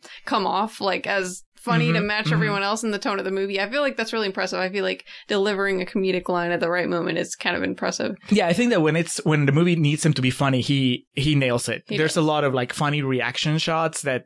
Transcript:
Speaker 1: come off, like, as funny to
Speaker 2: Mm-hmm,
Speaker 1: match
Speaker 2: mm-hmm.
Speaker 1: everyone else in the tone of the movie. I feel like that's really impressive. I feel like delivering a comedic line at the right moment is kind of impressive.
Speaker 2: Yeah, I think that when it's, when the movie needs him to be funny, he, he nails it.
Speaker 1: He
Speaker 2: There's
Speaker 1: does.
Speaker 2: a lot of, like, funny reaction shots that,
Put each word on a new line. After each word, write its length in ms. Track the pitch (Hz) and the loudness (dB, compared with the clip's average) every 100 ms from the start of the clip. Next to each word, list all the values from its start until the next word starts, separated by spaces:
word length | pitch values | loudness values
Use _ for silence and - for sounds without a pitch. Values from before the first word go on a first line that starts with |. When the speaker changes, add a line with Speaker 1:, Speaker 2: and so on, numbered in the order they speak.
| - - | -16 -16
Speaker 1:
come 200 | - 233 | -4 -2
off, 360 | 190 185 214 - | 0 0 -2 -4
like, 260 | 196 180 - | -2 -2 -2
as 380 | 196 185 185 - _ | -2 -4 -8 -16 _
funny 360 | - 165 160 | -2 0 2
to 60 | 165 | 0
Speaker 2:
Mm-hmm, 60 | 202 | 0
Speaker 1:
match 160 | 214 | -2
Speaker 2:
mm-hmm. 100 | 220 | 0
Speaker 1:
everyone 300 | - 214 202 | 0 0 0
else 180 | 196 220 | -2 -2
in 80 | 233 | -2
the 80 | 202 | -4
tone 220 | 254 196 | -2 -4
of 40 | |
the 60 | 190 | -2
movie. 300 | 190 196 196 | -2 -2 -2
I 100 | 202 | -2
feel 120 | 277 | -2
like 140 | 277 233 | -2 -2
that's 160 | 226 | -4
really 140 | 226 202 | -2 -2
impressive. 320 | 190 185 185 | -2 -4 -2
I 100 | 185 | -4
feel 140 | 196 | -2
like 220 | 190 185 - - - | -2 -4 -10 -14 -2
delivering 520 | 208 196 196 196 190 | 0 0 0 0 -2
a 40 | 185 | -2
comedic 420 | 208 190 180 180 | -2 0 0 0
line 220 | 180 170 | 0 0
at 80 | 175 | 0
the 100 | 170 | 0
right 200 | 175 170 | 0 0
moment 300 | 170 175 165 | -2 -2 -2
is 180 | 180 - | -4 -4
kind 180 | 190 175 | -4 -2
of 60 | |
impressive. 540 | 185 190 185 - 214 196 - | -2 -4 -4 -4 -6 -6 0
Speaker 2:
Yeah, 180 | 208 175 | 2 4
I 40 | |
think 180 | 175 240 | 2 2
that 120 | 208 | 4
when 140 | 156 160 | 4 2
it's, 280 | 160 - | -2 -2
when 220 | - 151 143 | 2 4 4
the 60 | |
movie 240 | 143 175 165 | 4 4 4
needs 280 | 147 151 | 4 4
him 80 | 160 | 2
to 80 | 147 | 2
be 80 | 127 | 2
funny, 300 | - 139 127 | 2 2 2
he, 460 | 113 139 131 123 - | 2 2 2 0 -4
he 240 | - 143 143 | -2 2 4
nails 320 | 131 120 - | 2 0 -2
it. 160 | 113 - | -4 -4
Speaker 1:
He 100 | 208 | 0
Speaker 2:
There's 180 | 156 | 0
Speaker 1:
does. 20 | 175 | 2
Speaker 2:
a 60 | |
lot 200 | 151 151 | 2 2
of, 100 | 147 | 2
like, 200 | 127 123 | 0 -2
funny 280 | - 147 147 | -2 0 0
reaction 560 | 135 131 120 - 156 156 | 0 0 -2 -2 0 0
shots 440 | 170 160 160 160 | 0 0 -2 -2
that, 220 | 143 123 | -4 -4